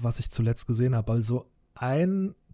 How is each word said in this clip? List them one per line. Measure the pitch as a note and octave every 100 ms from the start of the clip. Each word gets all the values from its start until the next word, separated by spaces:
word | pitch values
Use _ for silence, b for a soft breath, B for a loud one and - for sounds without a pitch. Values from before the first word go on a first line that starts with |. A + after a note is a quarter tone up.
was | A#2 -
ich | -
zuletzt | - A2+ A#2 -
gesehen | A2+ B2+ A#2+
habe. | G#2+
Also | A#2 A2 B2 - _ _
ein | - B2 C#3+ F3+ G3 F#3+ - -